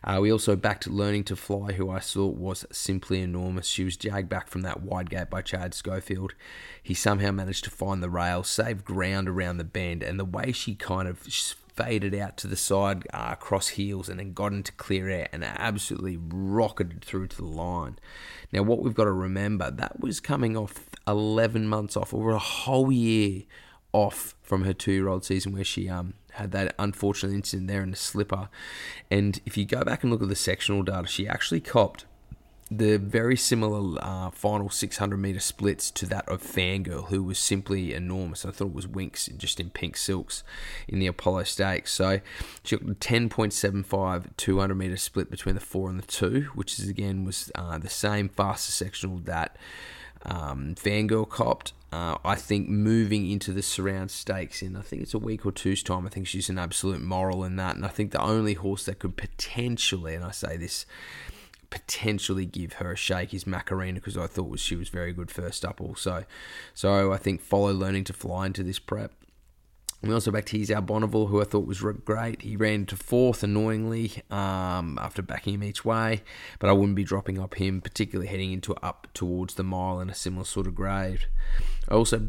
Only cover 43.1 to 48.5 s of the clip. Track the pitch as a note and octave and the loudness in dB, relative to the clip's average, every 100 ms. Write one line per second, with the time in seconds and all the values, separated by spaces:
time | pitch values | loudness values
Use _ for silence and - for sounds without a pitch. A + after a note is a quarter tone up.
43.1 | A#2 A#2 - G#2+ - G2+ G2 F#2+ G2 F#2 | 2 4 2 2 2 2 0 0 0 2
44.1 | F2+ F#2 - - F#2+ F#2+ F#2+ F#2+ F#2 - | 0 -4 -2 4 4 4 2 -2 -2 -2
45.1 | - F2 - G2 F#2 - G2 F#2 F#2 - | -2 -2 -4 0 0 0 -2 -2 -4 -4
46.1 | - G#2+ B2+ C#3+ - - - G2 G2 G2+ | 0 2 2 0 -6 -6 -4 -4 -2 -2
47.1 | F#2+ F#2+ G2 - - F2 D#2+ F#2 - G#2 | 0 -2 -4 -6 -8 -6 -6 -6 -2 0
48.1 | G#2 G2 - G2 | 2 0 2 0